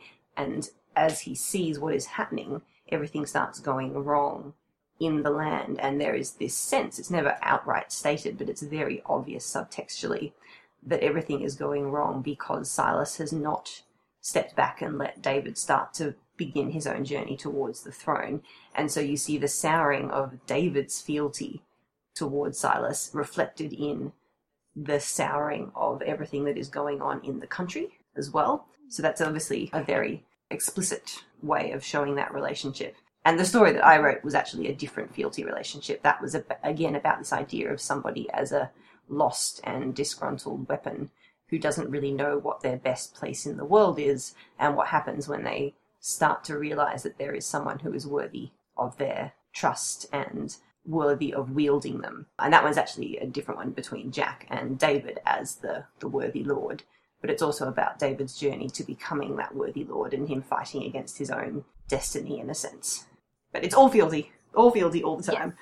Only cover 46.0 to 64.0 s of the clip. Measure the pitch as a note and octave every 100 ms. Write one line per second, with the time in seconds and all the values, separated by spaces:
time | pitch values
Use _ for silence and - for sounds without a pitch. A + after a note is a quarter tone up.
46 | - - D3+ - - D3 D3+ D3+ D3 -
47 | - - C#3 - - D3+ D3 - D#3+ -
48 | C#3+ C#3+ B2+ - C#3+ - _ - B2+ -
49 | C3+ - C3+ - _ - D3+ - - -
50 | - C#3+ - - D3 - _ _ - D#3+
51 | D3 C#3 C#3+ C#3 B2+ C3+ D3 C#3+ - -
52 | - - - - C3+ D#3+ - - - -
53 | - - C3 C3+ - - - - B2 -
54 | B2+ B2+ - - - C3+ - C3 D#3 C#3+
55 | - - - - - - - - - _
56 | - C3+ - - C#3 C#3 - - - _
57 | _ _ C#3+ - D#3+ D3 C3 B2 - -
58 | C#3 C3+ C3 - C#3+ - C3+ - - C3+
59 | - D3 C#3+ C#3+ - C3+ - - - -
60 | - - D3 C3+ - - - C#3 - -
61 | - - C#3 - - - - - - C3+
62 | - D3 - C3 B2 D3+ - - - -
63 | - _ _ _ _ - F3+ B3+ C4+ A3